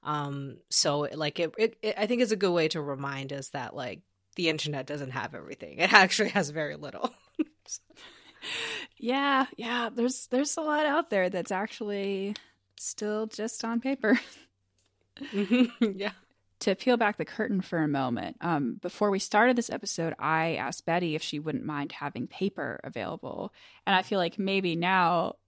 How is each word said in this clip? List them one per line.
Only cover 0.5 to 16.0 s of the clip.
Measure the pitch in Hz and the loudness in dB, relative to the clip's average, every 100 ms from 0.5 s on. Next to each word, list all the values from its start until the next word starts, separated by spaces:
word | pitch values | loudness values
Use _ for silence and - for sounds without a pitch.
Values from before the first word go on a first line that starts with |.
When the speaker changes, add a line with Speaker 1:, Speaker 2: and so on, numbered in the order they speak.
| - _ | -12 _
Speaker 1:
so, | - 165 147 147 | 2 2 2 -2
like, | 151 151 156 | -2 -4 0
it, | 165 - | -2 2
it, | 220 - | 0 0
it, | 214 196 | -4 0
I | 208 | 0
think | 240 | 2
it's | 240 | 2
a | 208 | 4
good | 190 | 4
way | 170 156 | 4 2
to | 160 | 0
remind | 143 135 139 135 135 | -4 -6 -6 -6 -6
us | 139 135 | -8 -8
that, | 143 120 | -8 -8
like, | - 123 95 _ _ _ - | -6 -8 -10 _ _ _ -2
the | 170 | 0
internet | 156 151 143 131 | 0 -4 -4 -6
doesn't | 147 135 | -8 -6
have | 131 107 | -6 -6
everything. | 143 - - 78 73 | -10 -12 -14 -12 0
It | 185 | 6
<laughs> | |
actually | 208 185 - 196 | 8 8 4 2
has | 208 147 | 2 0
very | 151 147 151 | -2 -6 -6
little. | 147 - - - _ - | -10 -6 -8 -8 _ -6
<laughs> | 311 _ - - _ - - - - - - - - 453 - _ | -6 _ -14 -14 _ -20 -20 -20 -20 -16 -10 -8 -6 -8 -12 _
Speaker 2:
Yeah, | 226 269 277 269 262 - | -2 0 4 4 2 -4
yeah. | 233 240 240 | -4 -2 -2
There's, | 262 240 254 - | 0 0 0 0
there's | 247 294 - | 0 2 0
a | |
lot | 302 302 302 | 0 2 4
out | 294 330 | 2 2
there | 202 185 | 2 2
that's | 185 165 | 0 -2
actually | 190 214 - 208 202 196 196 196 208 - _ _ - | -2 -2 -6 -4 -2 -2 -2 -4 -6 -12 _ _ -12
still | - - 208 214 220 | -10 -6 -4 -2 -4
just | - 220 - | -4 -6 -4
on | 226 233 | -2 -2
paper. | 269 269 220 240 - | 0 0 4 4 2
<laughs> | - - _ _ _ _ _ _ - - | -20 -20 _ _ _ _ _ _ -16 -6
Speaker 1:
Mm-hmm. | 202 196 247 240 - 220 | -2 2 4 4 4 0
<laughs> | |
Yeah. | 190 | 0